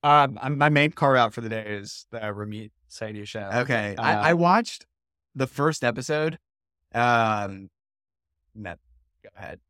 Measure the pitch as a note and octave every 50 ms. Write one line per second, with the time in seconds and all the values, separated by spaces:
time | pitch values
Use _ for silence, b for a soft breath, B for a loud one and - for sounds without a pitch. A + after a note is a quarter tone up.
0 | - D3 D3 D3 C#3+ C3+ A#2+ - - C3+ D3 C#3 D3 D3+ D3+ C#3+ C#3+ D3+ - -
1 | D#3 C#3 C3+ B2+ A#2+ A2 G#2 - A#2 A2+ A2+ A2 G#2+ G#2 G#2 G2+ G2+ G#2 - -
2 | - _ - A2+ A2 G#2+ G#2 G2+ G#2 G#2 G#2+ G#2+ A2 A2 _ _ _ _ - -
3 | A2+ G#2+ G#2+ G#2+ G#2 G2+ - A2+ G2+ G2 G2 A#2+ B2 - C3 A2+ G#2 G#2 G2+ -
4 | A#2 C3+ - G#2+ G#2 D#3 E3+ E3+ E3+ F3 F#3 A3 A#3 - - - - _ _ _
5 | _ _ _ _ _ _ _ C3 C3+ B2+ - - C#3+ D#3 D#3 - - A#2+ A2+ B2
6 | B2 - D#3 D3+ D3+ D#3+ D#3+ - _ _ _ _ _ _ _ _ _ _ _ A#2
7 | A#2+ B2 A#2+ A#2 A2+ A2 G#2+ G#2+ G#2 G2 F#2+ F#2+ G2 - _ _ _ _ _ _
8 | _ _ _ _ _ _ _ _ _ _ _ A2 G#2 F#2 E2 _ _ _ _ _
9 | _ _ _ _ _ - _ G2 G2 - - - _ _